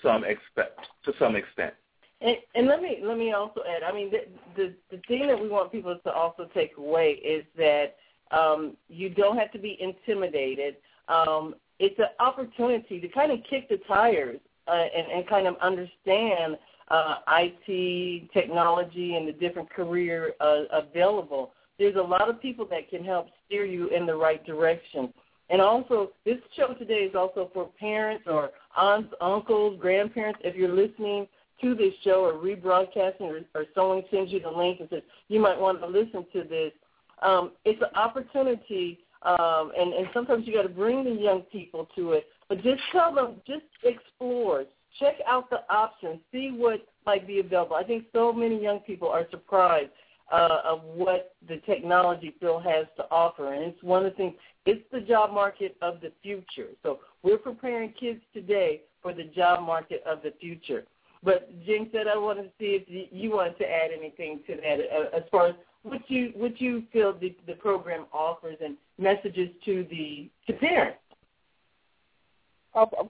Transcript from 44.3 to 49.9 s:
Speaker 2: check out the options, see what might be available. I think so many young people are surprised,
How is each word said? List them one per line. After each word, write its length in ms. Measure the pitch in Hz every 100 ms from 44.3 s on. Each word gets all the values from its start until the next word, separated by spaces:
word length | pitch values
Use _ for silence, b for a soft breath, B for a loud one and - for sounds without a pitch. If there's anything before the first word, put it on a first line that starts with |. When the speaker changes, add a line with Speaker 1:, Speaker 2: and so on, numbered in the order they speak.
| 247 214 143 135 _ _ -
Speaker 2:
check 160 | 285 - 226
out 220 | 254 247
the 120 | 240 -
options, 500 | 208 220 - 170 165 -
see 200 | 254 269
what 340 | 240 233 214 - _ -
might 200 | 202 185
be 140 | 196
available. 360 | 175 180 165 165
I 80 |
think 220 | 185 226 226
so 180 | 226 233
many 300 | 233 233 220
young 180 | 208 202
people 300 | 214 180 170
are 180 | 165 170
surprised, 600 | 175 - 190 180 160 139